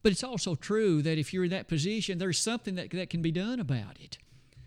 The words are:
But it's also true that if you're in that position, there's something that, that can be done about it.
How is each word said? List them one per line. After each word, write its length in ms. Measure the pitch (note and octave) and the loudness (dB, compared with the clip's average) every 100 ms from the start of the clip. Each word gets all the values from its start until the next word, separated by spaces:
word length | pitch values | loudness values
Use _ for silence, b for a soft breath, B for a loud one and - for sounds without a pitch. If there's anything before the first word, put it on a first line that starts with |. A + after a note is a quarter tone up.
But 100 | A3 | 4
it's 100 | F3+ | 2
also 320 | B3+ A3+ - | -2 -2 -2
true 480 | D#3 - G#3 G#3+ D#3 | -2 0 2 4 4
that 160 | D3+ D#3 | 4 0
if 140 | C#3+ | 0
you're 120 | F#3 | 0
in 60 | F3+ | 0
that 160 | F#3 - | 0 0
position, 520 | D#3+ E3+ A3 F#3+ F3 | 0 2 0 -2 -2
there's 200 | F#3+ D#3+ | 0 0
something 380 | - A#3 - F3+ | 0 -2 -4 -6
that, 140 | D3 | -4
that 200 | F3 F3+ | -6 -4
can 120 | E3+ | 0
be 100 | E3 | 0
done 260 | E3 G#3 B3 | 0 -2 -2
about 400 | C#3+ B2+ G2 - | 0 -2 -2 -12
it. 200 | - - b b b b | -18 -18 b b b b